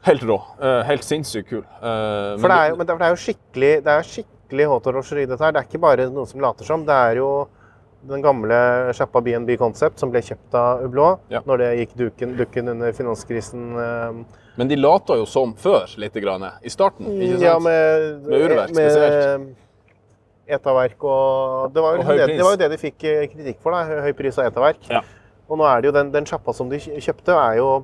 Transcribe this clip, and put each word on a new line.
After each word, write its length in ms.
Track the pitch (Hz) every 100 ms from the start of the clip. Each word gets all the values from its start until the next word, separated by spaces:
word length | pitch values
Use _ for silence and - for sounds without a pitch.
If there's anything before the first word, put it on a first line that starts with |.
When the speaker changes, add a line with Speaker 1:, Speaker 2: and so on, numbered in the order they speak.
Speaker 1:
Helt 180 | - 147
rå. 140 | 120 101 - -
Eh, 180 | 139 127 113
helt 160 | 143
sinnssykt 460 | - 135 131 110 98
kul. 120 | 113
Eh, 240 | - - 113 110 107 104 101 101
Speaker 2:
For 20 |
Speaker 1:
men 80 | 180
Speaker 2:
det 80 | 180
er 40 |
Speaker 1:
det 60 | 156
Speaker 2:
jo, 40 | 165
men 80 | 170
det, 60 |
for 80 | 170
det 60 | 170
er 60 | 170
jo 80 | -
skikkelig, 460 | 208 _ 127 135 156
det 100 | 143
er 120 | 147 165
skikkelig 600 | - 110 _ _ 135 147
haute 220 | 127 135 131
rosjeri, 300 | 131 147 135
dette 160 | 127
her. 80 | 156
Det 60 | 156
er 80 | 123
ikke 140 | 156
bare 220 | 165 127 127
noe 160 | 135 127
som 100 | 135
later 240 | 135 110 -
som. 200 | 160 151
Det 80 | 139
er 240 | 120 117
jo 120 | 135 139 143 _ _ _ _ _
den 180 | 131 139
gamle 360 | 147 135 110 117 123 123 127 120
sjappa 240 | 135 127
B 140 | 120 117
and 80 | 120
B 120 | 120
Concept 400 | 120 107 151 -
som 80 | 135
ble 80 | 120
kjøpt 320 | 110 113 _ 127
av 300 | 120 123 131
Hublot 340 | 127 156 185 -
Speaker 1:
Ja. 140 | 113
Speaker 2:
når 140 | 113 131
det 80 | 123 120
gikk 160 | 117 117
duken, 380 | 120 - 123 123
dukken 300 | 120 - 120
under 220 | 117 117 110
finanskrisen, 680 | 123 110 - 117 107 123 120 120
eh. 460 | 117 120 117 113 117 - _ -
Speaker 1:
Men 120 | 127
de 60 | 147
later 400 | 139 185 - 131
jo 60 | 110
som 240 | 139 127
før, 380 | 107 190 180 90 -
litt 160 | 104 110
grann, 280 | 101 92 95 -
i 80 | 120
starten, 340 | - 196 - -
ikke 300 | 202 185 180
Speaker 2:
Ja, 140 | 175 165
Speaker 1:
sant? 60 | 165
Speaker 2:
med, 560 | 165 160 160 156 147
Speaker 1:
Med 180 | 143 156
urverk 300 | 160 151 190 165
Speaker 2:
med 140 | 151
Speaker 1:
spesielt. 580 | 151 147 147 139 139 135 127 _ _ _ _ _ _ _ _ _
Speaker 2:
etaverk 560 | 143 - 131 127 -
og, 680 | 143 135 135 135 131 131 131 139
det 80 |
var 120 | 160 175
jo 60 |
Speaker 1:
Og 60 | 170
høy 80 | 147
Speaker 2:
det, 80 | 139
Speaker 1:
pris. 120 | 156
Speaker 2:
det 60 | 180
var 80 | 202
jo 60 |
det 60 | 160
de 80 | 151
fikk, 220 | 151 -
eh, 240 | 156 151 143
kritikk 320 | 151 143 113
for, 140 | - 175
da. 80 |
Hø-, 180 | 160 151 143
høy 60 | 139
pris 200 | 135 123
og 80 | 127
etaverk. 320 | 107 139 156 -
Speaker 1:
Ja. 120 | 117 - - _ _ _
Speaker 2:
Og 100 | 156
nå 80 | 151
er 140 | 123
det 100 | 135
jo 40 | 143
den, 120 | 143
den 140 | 143 147
sjappa 280 | 165 - 113
som 140 | 127
de 80 | 143
kj-, 180 | 151 147
kjøpte, 320 | - 156 - 175
er 240 | 127 113
jo 100 | 135 135